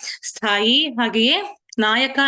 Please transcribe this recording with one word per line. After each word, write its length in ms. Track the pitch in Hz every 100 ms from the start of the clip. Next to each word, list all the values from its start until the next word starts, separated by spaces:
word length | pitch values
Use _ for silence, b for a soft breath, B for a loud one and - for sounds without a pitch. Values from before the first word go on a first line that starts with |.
| B B
ಸ್ಥಾಯಿ, 640 | - - 220 202 220 262 311
ಹಾಗೆಯೇ 680 | 233 226 220 226 339 403 - _ -
ನಾಯಕ 400 | 214 226 262 269